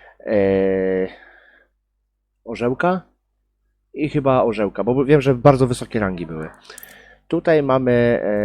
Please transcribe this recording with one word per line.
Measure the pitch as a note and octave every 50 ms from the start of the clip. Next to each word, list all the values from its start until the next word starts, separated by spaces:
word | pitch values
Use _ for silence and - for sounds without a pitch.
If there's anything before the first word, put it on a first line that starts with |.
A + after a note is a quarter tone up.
| - - _ _ -
e, | - A2 G2+ G2 G2 G2 F#2+ F#2+ F#2+ F#2+ F#2+ F#2+ F#2+ F#2+ F#2+ F#2+ F#2 - - - - - - _ _ _ _ _ _ _ _ _ _ _ _ _ _ _ _ _ _ _ _ _
orzełka | A2+ A#2 G#2 A#2 B2 C3 - - F3 F#3 F#3 - _ _ _ _ _ _ _ _ _ _ _ _ _ _ _ _ _ -
i | - D3+ C#3+
chyba | - D3 C3 C3+ C3 B2+
orzełka, | G2+ A#2 G#2+ G#2+ G#2+ F#2+ F#2+ - G2+
bo | A2+ B2 C3+ C3+
wiem, | B2+ D3+ D3
że | B2+ C#3 C3
bardzo | B2 A#2 C#3+ C#3 B2 C3
wysokie | A#2+ B2 - B2 - - A2+
rangi | G#2 F#2+ F#2 F2 F2
były. | D#2+ E2 D#2 D#2 D#2 - - _ - - - - - - - - - - _ _ _
Tutaj | - E3+ - F3 D#3+ D#3
mamy, | C#3+ C3+ C3 C3+ C3 B2 B2 A#2+ A#2+ A#2+ A#2+ - - G2 G#2 G#2